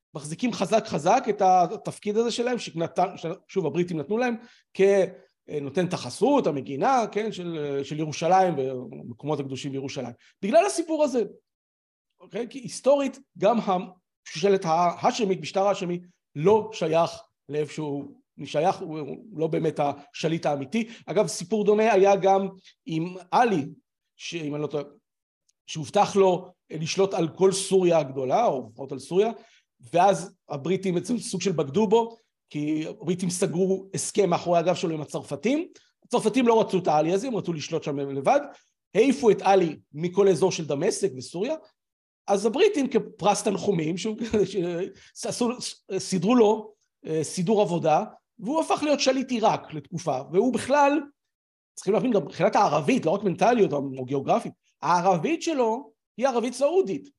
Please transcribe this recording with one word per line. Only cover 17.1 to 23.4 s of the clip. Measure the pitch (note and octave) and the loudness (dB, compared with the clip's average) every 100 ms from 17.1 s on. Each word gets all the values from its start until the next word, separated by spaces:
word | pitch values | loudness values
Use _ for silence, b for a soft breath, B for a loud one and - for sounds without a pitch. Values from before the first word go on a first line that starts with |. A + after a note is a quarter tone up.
| - - _ - | -2 -20 _ -8
לאיפה | D3 D3+ | -6 -6
שהוא | - D3+ C#3+ - - _ - | -6 -6 -8 -10 -16 _ -16
שייך, | C#3+ D3+ E3+ F#3+ | -6 0 0 0
הוא, | F3+ D#3 | -6 -10
הוא | C#3 - - | -10 -12 -12
לא | E3 D#3+ | -4 -2
באמת | E3 D#3+ D3+ | 0 -2 0
השליט | C#3+ - - - D#3+ E3 E3 | -2 -4 -12 -6 -4 -2 -2
האמיתי. | D3 C#3 A3+ A3+ B - | -4 -2 -4 -4 B -4
אגב, | E3 F3 | 0 0
סיפור | - F3+ A3 | -4 -4 0
דומה | G3+ G#3 A3 | 2 4 4
היה | G3 F#3+ G3 | 6 6 6
גם | F#3+ G3 G3 - b _ - | 4 4 2 -8 b _ -8
עם | D#3+ F3 F#3 - | -4 -4 -8 -2
עלי, | F#3 | 2